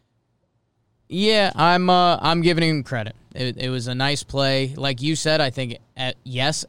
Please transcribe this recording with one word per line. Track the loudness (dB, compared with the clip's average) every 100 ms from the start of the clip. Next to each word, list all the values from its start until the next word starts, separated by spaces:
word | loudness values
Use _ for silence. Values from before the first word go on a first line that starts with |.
| _ _ _ _ _ _ _ _ _ _ _
Yeah, | 0 2 4 2 2
I'm, | 4 4 4
uh, | 4 4 2
I'm | 2 2
giving | 2 2 2
him | 0
credit. | -4 -6 -8 -12 _
It, | -8 -6 -6
it | -6
was | -6 -6
a | -2
nice | -2 -2
play. | -4 -2 0 0 -2 -4
Like | -6 -2
you | -2 -2
said, | 0 0
I | 0
think, | -4 -8 -10 _ -8
uh, | -8 -8
yes, | -8 -2 -2 -2